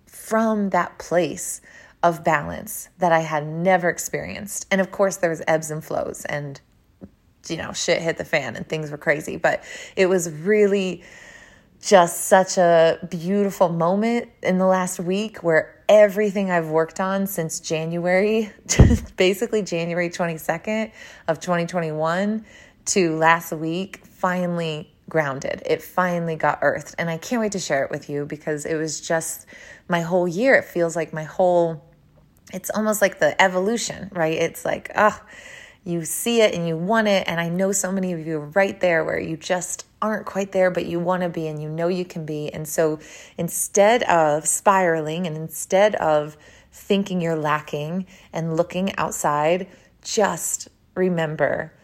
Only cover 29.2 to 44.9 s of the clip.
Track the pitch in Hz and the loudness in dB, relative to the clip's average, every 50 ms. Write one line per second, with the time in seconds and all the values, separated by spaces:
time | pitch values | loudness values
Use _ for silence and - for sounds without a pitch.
29.2 | 160 - - - - - - - - - - - _ - 175 170 170 165 180 185 | -2 -4 -10 -12 -16 -20 -20 -20 -20 -20 -20 -16 _ -4 -2 -2 -2 0 0 0
30.2 | 175 180 160 185 247 269 240 165 - - - 175 170 170 160 170 160 151 - 156 | 0 0 0 0 2 4 4 4 2 0 -2 -2 -2 0 -2 -4 -6 -6 -6 -8
31.2 | 156 147 - - 185 180 175 175 170 165 165 151 - - _ _ _ _ _ _ | -10 -6 -2 2 2 4 4 4 2 2 0 -6 -12 -18 _ _ _ _ _ _
32.2 | _ _ _ _ _ - - 185 - - - 202 220 214 214 202 202 190 190 - | _ _ _ _ _ -14 -14 -10 -8 -6 -4 -2 0 0 2 2 2 0 2 2
33.2 | 160 147 - - 185 190 180 185 190 208 233 226 - - - - - 190 - 180 | 2 2 4 4 2 4 2 0 0 0 -2 -2 -4 -6 -8 -10 -12 -8 -4 -2
34.2 | 160 160 165 - 170 160 - - - - - - - - - - 208 214 - - | -2 0 0 0 -2 -2 -4 -6 -6 -4 -4 -4 -6 -4 0 2 4 4 2 0
35.2 | - - - - - - - - - - - _ - 175 170 170 160 - - - | -6 -20 -20 -20 -20 -20 -20 -20 -20 -20 -20 _ -8 -6 -4 -4 -4 -4 -6 -4
36.2 | - 233 233 233 220 208 - 175 170 170 165 160 175 190 226 226 214 208 202 190 | -2 0 4 4 4 4 4 0 -2 -2 -2 -2 0 0 2 2 2 4 2 2
37.2 | - - 170 165 170 165 170 180 190 196 202 - - 185 190 190 185 185 180 160 | 0 0 -2 -2 -2 -2 -2 0 0 0 0 -2 -2 -2 -2 -2 -2 -2 -4 -4
38.2 | 156 165 160 151 147 147 151 196 196 196 - - - 180 170 160 156 156 160 165 | -4 -4 -4 -6 -6 -2 0 2 2 2 0 0 2 2 2 2 2 0 -2 -4
39.2 | 180 165 160 156 - - 175 180 - - - - - _ _ _ - 214 220 202 | -4 -4 -6 -6 -4 -4 -4 -4 -4 -6 -10 -12 -12 _ _ _ -4 -4 -2 -4
40.2 | - - - 190 196 190 - 190 185 185 180 175 - - 170 170 175 175 185 180 | -6 -6 -6 -6 -4 -2 2 2 2 2 2 0 -2 -2 -4 -2 0 0 0 0
41.2 | 185 175 165 170 160 156 151 151 151 151 156 160 170 175 185 180 180 180 - 170 | -2 -4 -4 -4 -6 -6 -6 -6 -8 -6 -4 -2 -2 -2 -2 -2 -4 -6 -8 -10
42.2 | 160 151 156 151 147 147 - 156 156 - - - 165 156 156 151 - - - - | -8 -6 -6 -6 -6 -6 -8 -8 -10 -4 -2 0 0 0 0 -4 -8 -14 -20 -20
43.2 | - - - - 170 170 - - - - - 208 196 208 233 247 - - 175 165 | -20 -14 -8 -6 -6 -4 -4 -6 -6 0 2 4 6 6 4 4 2 2 2 4
44.2 | 156 151 147 156 156 - - - - 208 196 190 185 175 | 4 4 2 0 0 -2 -4 0 4 4 4 4 4 2